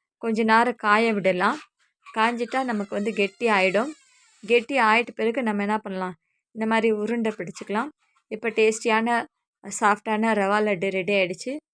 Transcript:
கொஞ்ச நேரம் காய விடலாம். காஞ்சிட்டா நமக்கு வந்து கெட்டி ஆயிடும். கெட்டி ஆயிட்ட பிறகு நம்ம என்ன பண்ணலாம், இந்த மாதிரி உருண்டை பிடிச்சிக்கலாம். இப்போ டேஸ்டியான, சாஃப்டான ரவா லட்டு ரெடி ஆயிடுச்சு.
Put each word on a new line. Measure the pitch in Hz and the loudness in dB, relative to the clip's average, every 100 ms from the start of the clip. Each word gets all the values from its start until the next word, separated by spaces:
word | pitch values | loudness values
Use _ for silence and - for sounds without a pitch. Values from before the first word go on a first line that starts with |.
| _ - | _ -10
கொஞ்ச | 226 226 | -4 0
நேரம் | 220 220 247 233 | 4 4 4 0
காய | 214 214 226 | 0 2 2
விடலாம். | 208 185 180 202 277 - _ _ _ - | 2 0 2 0 -2 -10 _ _ _ -10
காஞ்சிட்டா | 220 226 233 233 262 | -2 -2 0 -4 -2
நமக்கு | 262 208 196 | -2 -2 -4
வந்து | 202 208 | -4 -4
கெட்டி | 202 196 - 233 | -2 -2 0 0
ஆயிடும். | 202 185 190 277 302 _ _ _ _ | 2 4 2 -2 -8 _ _ _ _
கெட்டி | 202 240 220 269 | 0 0 2 2
ஆயிட்ட | 220 226 233 | 4 4 0
பிறகு | - 220 233 | -2 -2 0
நம்ம | 226 202 | -2 -2
என்ன | 202 214 | -2 -2
பண்ணலாம், | 208 190 185 175 _ _ _ | -4 -8 -8 -10 _ _ _
இந்த | 220 220 | -6 -2
மாதிரி | 226 220 | 0 2
உருண்டை | 208 214 240 226 | 0 -2 -2 -4
பிடிச்சிக்கலாம். | 208 170 - - 202 285 - _ _ - | -4 -12 -12 -6 -4 -4 -10 _ _ -14
இப்போ | 214 233 | -8 -4
டேஸ்டியான, | 226 220 220 233 220 226 233 311 _ _ _ | 2 2 2 0 0 2 -2 -2 _ _ _
சாஃப்டான | 202 - 214 208 - 214 226 | -12 0 2 2 0 -2 0
ரவா | 214 196 208 | 2 2 2
லட்டு | 214 190 196 | 0 0 -2
ரெடி | 190 185 | -2 0
ஆயிடுச்சு. | 202 180 175 247 302 _ | 0 0 -4 -8 -10 _